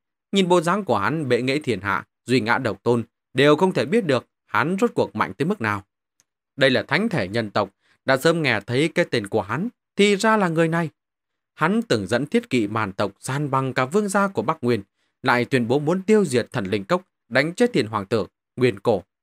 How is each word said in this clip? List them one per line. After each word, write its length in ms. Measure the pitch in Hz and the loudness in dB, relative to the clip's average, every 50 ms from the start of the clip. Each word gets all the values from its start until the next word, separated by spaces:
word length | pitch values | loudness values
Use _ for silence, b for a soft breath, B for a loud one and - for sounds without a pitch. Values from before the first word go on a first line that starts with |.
| _ _ _ _ _ - | _ _ _ _ _ -2
Nhìn 160 | - 196 190 | 0 0 2
bộ 140 | 175 180 175 | 4 2 2
dáng 220 | 156 175 180 214 196 | 2 2 -2 -2 0
của 140 | - 117 | -2 -2
hắn 320 | 101 98 110 147 165 147 123 | 0 0 -2 -2 -2 -2 0
bệ 120 | 123 113 | 0 0
nghệ 180 | 127 131 135 151 | 0 -2 -2 -2
thiên 220 | 151 131 110 90 | -2 -4 -4 -4
hạ, 240 | 101 101 95 78 - _ _ _ - | -2 -4 -4 -4 -6 _ _ _ -4
duy 140 | 117 123 123 | 0 0 0
ngã 180 | 104 113 117 | 2 2 0
độc 260 | 113 131 110 95 - - | 0 0 -4 -6 -4 -2
tôn, 200 | 117 123 117 110 _ _ _ _ _ - | 0 0 0 -2 _ _ _ _ _ 0
đều 220 | 131 143 147 - | 4 4 6 6
không 180 | - 185 190 - | 4 2 0 0
thể 120 | - 110 | 0 -2
biết 200 | 131 196 240 202 | 0 0 0 0
được 200 | 151 131 117 - _ _ _ _ | 0 -2 -2 -2 _ _ _ _
hắn 320 | - - 107 123 156 190 190 | -4 -2 -2 0 0 0 0
rốt 100 | 240 233 - | -2 0 0
cuộc 200 | - 110 - - | -2 -4 -2 -2
mạnh 180 | 107 95 73 98 | -4 -4 -4 -4
tới 120 | - 139 | -4 -4
mức 160 | 175 214 - | -4 -2 -2
nào. 220 | 113 107 104 98 - _ _ _ _ _ _ _ _ _ _ _ _ _ - | 0 0 0 -2 -4 _ _ _ _ _ _ _ _ _ _ _ _ _ -2
Đây 140 | - 135 139 | 2 2 2
là 140 | 127 110 98 | 2 2 0
thánh 260 | - 135 170 214 233 | 0 -2 -2 0 0
thể 180 | 180 135 95 | -2 -2 -4
nhân 220 | 90 101 117 110 101 | -2 -4 -4 -4 -2
tộc, 200 | - 113 101 95 _ _ _ _ _ _ - | -2 -2 -2 -4 _ _ _ _ _ _ -2
đã 120 | 131 135 | 0 0
sớm 240 | 131 - - 165 170 | 2 2 2 2 2
nghe 180 | 156 135 113 104 | 0 0 0 0
thấy 300 | - - 120 131 156 170 - | -2 -2 -2 0 0 0 0
cái 100 | 180 160 - | -2 -2 0
tên 160 | - 120 101 | -2 -4 -4
của 140 | 98 - 107 | -2 -2 -4
hắn, 280 | 92 98 113 147 202 240 _ _ _ _ - | -2 -2 -6 -6 -6 -8 _ _ _ _ 0
thì 200 | - 202 208 202 | 2 4 4 4
ra 220 | 190 220 220 220 | 2 2 2 2
là 100 | 214 196 | 2 2
người 200 | 170 160 165 165 | 0 0 0 0
này. 220 | 165 165 170 170 147 _ _ _ _ _ _ _ _ _ _ _ _ _ | 0 0 -2 -4 -4 _ _ _ _ _ _ _ _ _ _ _ _ _
Hắn 280 | - 156 170 208 233 | -2 0 0 0 0
từng 260 | - - 131 107 95 | 0 0 -2 -2 0
dẫn 180 | 90 120 120 143 | -2 -2 -2 -2
thiết 240 | - - 240 233 - | 0 -2 -2 -2 0
kỵ 180 | - 123 104 | 0 0 0
màn 260 | 98 107 113 107 98 95 | 0 -2 -4 -4 -4 -4
tộc 180 | - 107 95 - _ | -4 -4 -4 -6 _
san 320 | - - 131 143 151 135 | -8 -6 -4 -4 -4 -2
bằng 220 | 135 135 135 131 123 | -2 -2 -2 -2 -2
cả 120 | 139 131 | -2 -2
vương 240 | 135 160 214 208 196 | 0 0 -2 -2 0
gia 180 | 196 202 202 | 0 0 0
của 140 | 196 196 - | 0 -2 -4
Bắc 160 | 104 139 160 - | -4 -4 -4 -2
Nguyên, 220 | - 120 120 104 98 _ _ _ _ _ _ _ - | 0 -2 -2 -2 -4 _ _ _ _ _ _ _ -2
lại 220 | 135 123 123 120 | 0 0 0 0
tuyên 220 | - 139 127 117 | 0 0 0 0
bố 120 | 110 127 147 | 2 0 0
muốn 220 | 147 151 180 190 | 0 0 -2 -2
tiêu 240 | 185 208 214 214 196 | 2 2 4 4 4
diệt 220 | 147 123 117 104 - | 2 0 -2 -2 -2
thần 140 | - 127 98 | -6 -6 -4
linh 180 | 92 107 104 98 | -2 -4 -4 -2
cốc, 180 | - 175 185 - _ _ _ _ - | -2 -4 -4 -4 _ _ _ _ -2
đánh 240 | 113 131 143 165 180 | 0 0 0 0 0
chết 200 | - 240 240 240 | 0 0 2 2
Thiên 140 | 160 113 | 0 -2
Hoàng 180 | 104 113 104 95 | -2 -4 -6 -4
Tử, 200 | - 120 110 90 - _ _ _ _ - | -2 -2 -2 -2 -4 _ _ _ _ -4
Nguyên 240 | - 127 123 101 104 | 0 0 0 0 0
Cổ, 240 | - 123 107 90 - _ _ _ | 0 0 0 0 -2 _ _ _